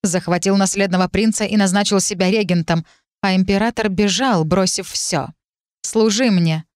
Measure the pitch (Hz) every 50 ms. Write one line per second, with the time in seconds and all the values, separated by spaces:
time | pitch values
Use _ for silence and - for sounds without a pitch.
0 | - 190 165 180 - 170 170 175 - 196 196 196 196 185 - 202 196 196 180 185
1 | 185 180 - 190 220 220 208 - 214 - 214 208 202 185 180 202 208 - 202 190
2 | 185 - 208 175 185 185 208 220 208 170 180 175 160 - 165 165 165 _ _ _
3 | _ _ _ _ - 196 185 185 190 190 196 196 220 233 240 - 220 208 190 170
4 | 208 202 180 190 262 269 220 170 156 156 175 196 185 180 - - 180 - - -
5 | - - 185 151 135 156 - _ _ _ _ _ _ _ _ _ - - - 220
6 | 220 226 202 220 262 240 202 180 170 165 160 160 - _ _